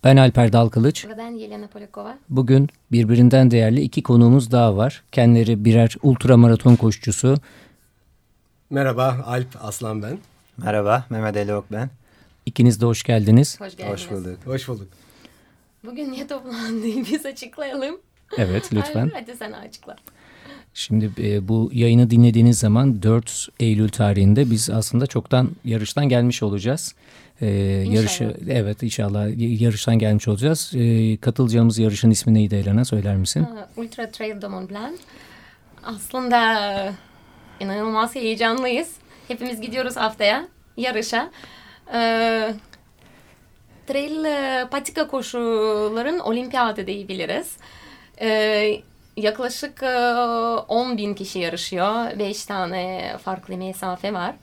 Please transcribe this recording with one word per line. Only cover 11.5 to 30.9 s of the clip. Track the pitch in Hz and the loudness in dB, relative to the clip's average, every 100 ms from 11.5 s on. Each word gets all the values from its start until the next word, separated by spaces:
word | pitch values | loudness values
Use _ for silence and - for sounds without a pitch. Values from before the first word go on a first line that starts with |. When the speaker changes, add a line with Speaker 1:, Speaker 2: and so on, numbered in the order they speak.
| 104 | -4
Speaker 4:
Ok | - | -6
ben. | 107 131 - _ _ _ _ - | -8 -8 -12 _ _ _ _ -12
Speaker 1:
İkiniz | - 123 104 | 4 4 4
de | 117 | 0
hoş | 113 | -2
geldiniz. | - 113 104 113 147 - | 0 0 6 6 6 -2
Speaker 2:
Hoş | 202 - | -16 -14
geldiniz. | - | -10
Speaker 4:
Hoş | 98 90 | -10 -8
bulduk. | 98 90 90 131 | -10 -10 -14 -8
Speaker 3:
Hoş | 131 131 | -8 -8
bulduk. | 117 95 _ _ _ - _ _ _ _ _ 214 | -12 -12 _ _ _ -20 _ _ _ _ _ -18
Speaker 2:
Bugün | 247 285 | -12 -10
niye | 262 285 | -10 -12
toplandığımızı | 277 262 233 226 226 226 220 233 311 277 | -12 -12 -10 -8 -6 -4 -6 -4 -6 -6
<laughs> | |
açıklayalım. | 269 240 - 277 269 269 370 _ _ _ - | -14 -18 -12 -10 -6 -8 -10 _ _ _ -4
Speaker 1:
Evet, | 98 92 - | -2 -2 -2
lütfen. | 107 98 104 135 | -4 -2 -4 -4
Speaker 2:
Hadi, | 156 233 | -6 -16
hadi | 240 | -16
sen | 214 | -16
açıkla. | 208 202 - - - - _ _ _ - - _ | -16 -20 -20 -20 -20 -20 _ _ _ -20 -20 _
Speaker 1:
Şimdi, | - - 110 107 - | -14 -4 -2 -2 -4
e, | 104 104 95 | -4 -4 -2
bu | 113 110 | -2 -2
yayını | 127 117 117 120 | 0 4 6 6
dinlediğiniz | 117 120 113 120 117 | 6 6 6 4 4
zaman | 110 110 139 110 | 2 2 2 2
dört | 104 117 117 - - _ | 2 0 0 -12 -12 _
Eylül | 117 104 107 | 0 2 0
tarihinde | - 104 101 98 107 135 | 2 0 4 4 6 4
biz | 113 - | 0 0
aslında | 110 107 120 135 | -4 -2 -2 -2
çoktan | 123 - 127 123 - 123 | -4 -2 0 0 -4 -4
yarıştan | 113 107 - 143 | -4 -4 -2 0
gelmiş | 123 120 117 | 2 2 0
olacağız. | 107 101 104 151 - - _ - _ _ | -4 -2 -4 -4 -8 -16 _ -20 _ _
E, | 110 101 98 98 | -2 0 0 0
Speaker 2:
İnşallah. | 95 107 | 0 2
Speaker 1:
yarışı, | 107 - 113 - - | 0 -2 -6 -6 -4
evet, | 127 101 107 | -2 -2 -4
inşallah | 117 - 104 101 104 117 | -8 -4 -4 -2 -4 -4
y-, | 117 113 | -4 0
yarıştan | 117 104 - 113 | 0 0 0 2
gelmiş | 107 104 113 | 2 0 0
olacağız. | 101 135 156 - 135 | -2 0 -2 -4 -2
E, | 117 | 0